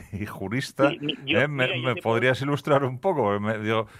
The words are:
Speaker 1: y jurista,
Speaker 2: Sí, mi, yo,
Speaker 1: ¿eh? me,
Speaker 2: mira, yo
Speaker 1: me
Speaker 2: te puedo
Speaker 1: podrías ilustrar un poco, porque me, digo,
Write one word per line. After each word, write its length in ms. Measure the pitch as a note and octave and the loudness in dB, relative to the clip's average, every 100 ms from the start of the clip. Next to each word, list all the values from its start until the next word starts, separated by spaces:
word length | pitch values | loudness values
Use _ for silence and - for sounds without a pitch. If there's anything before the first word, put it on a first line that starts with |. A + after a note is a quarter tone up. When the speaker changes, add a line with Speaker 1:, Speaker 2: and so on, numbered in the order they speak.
| - G2 | -6 -10
Speaker 1:
y 40 | G#2 | -10
jurista, 640 | - F#2+ B2 - - C#3 | -8 -6 -4 -6 0 0
Speaker 2:
Sí, 80 | - | 2
mi, 160 | D3 - C3+ | -6 -8 0
yo, 140 | D3 | 2
Speaker 1:
¿eh? 80 | C#3+ | 2
me, 180 | C#3+ B2+ | 0 0
Speaker 2:
mira, 120 | B2 | 0
yo 40 | |
Speaker 1:
me 100 | B2+ A2+ | -2 -2
Speaker 2:
te 60 | |
puedo 140 | G#2+ A2+ | 0 2
Speaker 1:
podrías 260 | B2+ B2+ | 2 2
ilustrar 420 | C#3 C#3+ - C#3+ | 0 -2 4 2
un 160 | C3+ B2+ | 2 -2
poco, 240 | G3 D#3 | -2 2
porque 160 | G#2 G2+ | 2 2
me, 180 | G#2 A2 | 0 -2
digo, 280 | G#2+ A2+ G#2+ - | 0 0 -2 -10